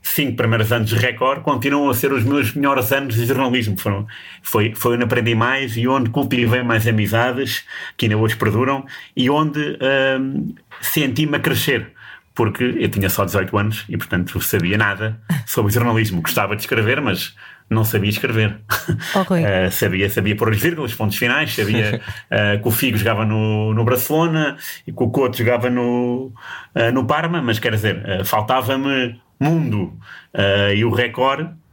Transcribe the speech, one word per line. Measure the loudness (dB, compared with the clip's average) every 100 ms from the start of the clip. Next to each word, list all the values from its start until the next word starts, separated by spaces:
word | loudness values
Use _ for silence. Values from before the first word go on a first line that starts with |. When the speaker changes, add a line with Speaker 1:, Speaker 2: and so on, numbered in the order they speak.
Speaker 1:
cinco | -4 -2 -2 0
primeiros | 0 2 2
anos | 2 2
de | 2
Record | 0 0 0 0
continuam | -2 0 2 2 2
a |
ser | 2 0
os | 2
meus | 2 2 0
melhores | 0 2 2 2
anos | 0 0 0
de | 0
jornalismo. | 0 0 0 -2 -2
Foram, | -2 -4 -6 -12 -20 -14
foi, | -2 0 0
foi | 0 -2
onde | 0
aprendi | 0 0 0
mais | 2 0 0 -2 -2
e | 0
onde | 2 0
cultivei | 0 0 2 2 2
mais | 2 2 2
amizades, | 2 2 2 0 0 -4 -4 -8 -14 -14 -2
que | 0
ainda | 2
hoje | 2 2
perduram, | 0 2 2 0 -4 -16 -10
e | -2 2
onde, | 2 2 -2 -4 -2
ahm, | 2 2 2 2 -2 -4 -6 -8 _ -10
senti-me | -4 0 0 0 0 0
a |
crescer, | 0 0 2 0 -2 -16 -20 -20 _
porque | 0 0 2
eu | -2 0 -2
tinha | 0 -2
só | 0 0
dezoito | 0 0 0
anos | 0 -2 -6
e, | -8
portanto, | -2 -2 -2 -4
sabia | -2 0 0 2
nada | 0 0 -4 -6 -4 -4 -2
sobre | 0 2
jornalismo. | 2 2 2 0 -2
Gostava | -2 -2 -2 -4
de |
escrever, | -2 0 2 0
mas | 0 -4 -6 -12 -20 -20 _
não | 0
sabia | 2 2 0
escrever. | 0 0 2 0 -2 -6 -6 -2 -4 0
Speaker 2:
Oh, | -2
Rui. | 2 2
Speaker 1:
Ah, | 2 2 2
sabia, | 0 0 2 0
sabia | 2 0
pôr | 2 2
as | 2
vírgulas, | 0 0 -6
pontos | -2 -2 0
finais, | 0 2 0
sabia, | 0 0 2 0 -2 -6 -14
Speaker 2:
<laughs> | -2
Speaker 1:
ah, | 0 2 0
que | 0
o |
Figo | 0 0 0
jogava | 0 0 0
no, | 2 2 0 0
no | 2
Barcelona | 2 2 0 2 2 2 0 -4 -12 -14 -12
e |
que | -2
o | 0
Couto | 2 0 0
jogava | 2 2 0
no, | 0 0 0 0 -2 -6 -14 -16 -16 -8
ah, | 0 2
no | 2
Parma, | 0 0 0 -2
mas, | 0 -2
quer | 0
dizer, | 0 0 -2 -4
ah, | -4
faltava-me | 0 -2 2 0 0 0 0 0 -2 -6 _ _
mundo. | 0 2 0 -2 -4 -8 -20 -20 -12
Ah, | 0 2 4 4
e | 2
o | 2
Record | 2 0 2 0 0 -6 -10 _